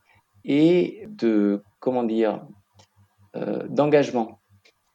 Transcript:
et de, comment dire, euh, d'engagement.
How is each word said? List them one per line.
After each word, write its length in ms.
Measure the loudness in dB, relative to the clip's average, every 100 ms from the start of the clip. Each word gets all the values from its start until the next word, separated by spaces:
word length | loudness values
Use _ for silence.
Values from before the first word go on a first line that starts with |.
| _ _ _ _ -2
et 600 | 2 4 4 0 -4 -16
de, 540 | -4 0 2 2 0 -6 _
comment 240 | -4 -2
dire, 420 | -2 0 0 -2 -8 -20 _ _ _ _ _ _ _ -10
euh, 280 | -6 -6 -4
d'engagement. 720 | -2 2 4 2 -2 -4 -8 _ _ _ _ _